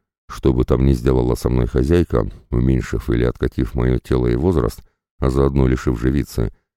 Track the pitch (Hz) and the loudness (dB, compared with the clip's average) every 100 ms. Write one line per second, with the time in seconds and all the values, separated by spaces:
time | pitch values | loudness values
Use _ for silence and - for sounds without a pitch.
0 | _ _ - - 71 62 62 62 67 65 | _ _ -18 -2 0 2 2 2 4 2
1 | 60 64 60 60 - 64 58 64 65 87 | 2 0 0 -2 -2 0 0 0 2 2
2 | 85 58 52 - - 60 62 64 - 55 | 2 -2 -4 -8 -6 -2 0 0 -2 -6
3 | - 58 60 - 60 - 64 62 62 62 | -2 -2 -2 -2 -4 -2 -4 -2 0 -2
4 | - 64 62 60 85 82 57 - - _ | -2 -2 0 0 0 0 0 -4 -14 _
5 | _ _ 67 65 67 67 64 64 - 60 | _ _ -2 2 2 2 2 2 -2 -2
6 | 62 69 55 - 55 - _ | 0 -2 -4 -4 -6 -8 _